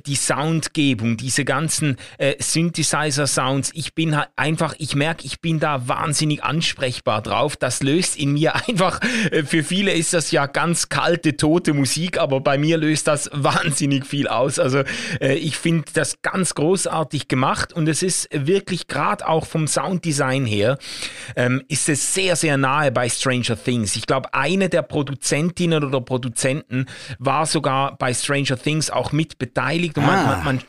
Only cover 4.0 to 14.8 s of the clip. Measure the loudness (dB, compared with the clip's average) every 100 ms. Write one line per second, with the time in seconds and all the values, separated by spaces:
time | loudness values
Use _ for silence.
4 | 0 0 -2 -2 -2 0 -2 -2 -4 0
5 | 0 -2 -8 -6 -2 0 0 -2 -2 -2
6 | -2 0 0 0 -2 -2 -2 -2 -4 -2
7 | -2 -2 0 0 0 -2 -4 0 2 2
8 | 0 0 0 2 2 0 0 2 2 0
9 | -2 0 0 0 0 0 0 0 2 2
10 | 2 0 2 0 0 0 0 0 0 0
11 | 2 2 0 2 2 4 2 2 2 0
12 | -2 -2 0 2 2 2 2 2 2 2
13 | 2 0 -2 -2 2 2 0 0 2 0
14 | 0 -2 0 0 0 2 2 2